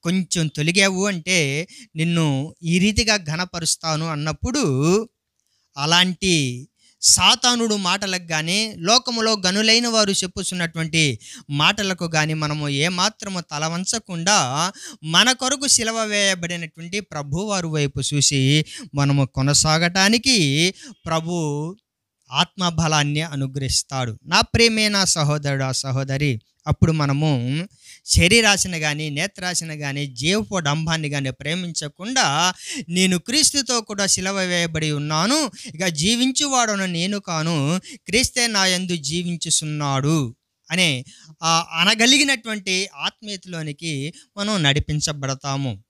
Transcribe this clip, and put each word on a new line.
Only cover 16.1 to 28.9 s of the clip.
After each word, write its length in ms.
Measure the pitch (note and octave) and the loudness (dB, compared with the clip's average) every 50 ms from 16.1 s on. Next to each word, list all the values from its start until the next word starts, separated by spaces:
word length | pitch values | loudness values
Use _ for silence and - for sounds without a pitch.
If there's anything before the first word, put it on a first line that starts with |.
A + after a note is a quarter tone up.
| G#3 G3+ G3+ G3 F#3+ F3+ E3+ E3+ F3 E3+ E3+ D#3 _ - E3 E3+ F3 G#3 | 0 2 2 2 0 0 -4 -8 -6 -8 -8 -10 _ -14 -12 -8 -8 -8
ప్రభువారు 680 | G3+ _ - D3+ C#3+ C#3+ C#3 E3+ G3+ A3 G3+ F#3+ E3+ E3 | -8 _ -8 -8 -6 -4 -4 -4 -2 -2 -2 -2 -2 -2
వైపు 340 | D#3 D3+ C#3+ C#3 - C#3+ C3 - D3 | 0 0 0 0 -2 -4 -4 -2 0
చూసి 520 | D3 C3+ - D3 C#3 C3 C3 C#3+ D#3 D3+ - - - C#4 F3 - | 2 2 2 2 2 4 4 4 4 2 0 -8 -16 -16 -8 -2
మనము 300 | C#3+ C#3+ C#3 C#3 C#3 C#3 | 0 2 2 4 2 2
కొనసాగటానికి 1500 | C3 _ - C3 C#3 C#3+ - - D#3 D#3 D#3+ E3+ F3 F3 F#3+ F#3+ G3+ A3+ A#3+ A3 C4+ C4 A3 E3 C#3 C3+ D3+ E3 F#3 F#3+ - - C#4 G#3+ _ _ | 0 _ -2 0 2 2 2 4 4 2 2 2 2 2 4 4 4 4 2 2 4 4 4 4 2 2 2 2 0 0 -4 -16 -20 -20 _ _
ప్రభు 680 | E3+ E3 D#3+ D#3+ E3 F3 F3 D#3+ D3+ C#3+ D3 D3+ E3 F#3+ A3 _ _ _ _ _ _ _ _ _ _ | -2 -2 -2 -2 -2 -2 -2 -2 -2 -2 -4 -6 -8 -10 _ _ _ _ _ _ _ _ _ _ _
ఆత్మబలాన్ని 920 | B2+ C#3+ F3+ - _ - F#3 F3 E3 D#3+ E3 D#3 D#3 D3+ D3 C#3+ D3 D3+ | 0 0 0 0 _ -2 -2 0 0 0 0 2 2 2 2 2 0 -2
అనుగ్రహిస్తాడు. 960 | D#3+ E3 D3 C#3 C3+ C3 C3 C#3+ C3+ B2+ - - - _ C#3 C3 B2+ A#2 G#2+ - _ | -4 -4 -4 -4 -4 -4 -4 -4 -4 -2 -2 -2 -2 _ -4 -4 -4 -4 -6 -10 _
నా 160 | C#3+ E3+ G3+ | 0 2 2
ప్రియమైన 640 | A#3 - - A3 A#3 A#3 A3 A3 G#3+ G#3 G#3 G3 F#3+ | 2 2 4 4 4 4 4 2 0 2 2 2 2
సహోదరుడా, 680 | - - E3+ D3+ C#3+ D3 D3+ D3 C#3+ C#3 C3+ C3+ C3 | 2 2 2 2 0 0 0 0 -2 -2 0 -2 -2
సహోదరి, 680 | B2+ - - C3+ B2 C3 C3+ C3+ C3+ C3+ D3 D3 B2 G#2+ _ _ _ _ _ D3+ | -2 -4 -4 -2 -2 -2 -2 -2 -2 -2 0 0 -2 -2 _ _ _ _ _ -2
అప్పుడు 240 | D3 _ - E3+ | 2 _ 4 2
మనము 720 | D#3+ D#3 D3 C#3 C#3 C#3+ D#3 D#3 C#3+ B2 A#2 B2 C3+ D#3 F3 - _ _ - - - - _ | 4 0 0 0 0 2 2 2 2 0 0 -2 -2 -4 -6 -8 _ _ -20 -20 -20 -20 _
శరీరాశను 720 | - - - E3+ F3+ G#3 A#3 A3 G#3+ G3+ - - F#3+ F3 D#3+ | 2 4 4 6 8 6 6 6 6 4 4 0 -2 -2 -2
కానీ 300 | D3+ D3+ | -2 -2